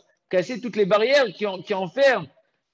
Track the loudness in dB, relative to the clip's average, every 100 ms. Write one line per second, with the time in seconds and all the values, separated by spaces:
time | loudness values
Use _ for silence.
0 | -10 _ _ -2 -2 -6 -6 -2 2 2
1 | 4 2 2 -2 -6 -6 -6 -4 -4 2
2 | 2 2 -4 _ _ _ _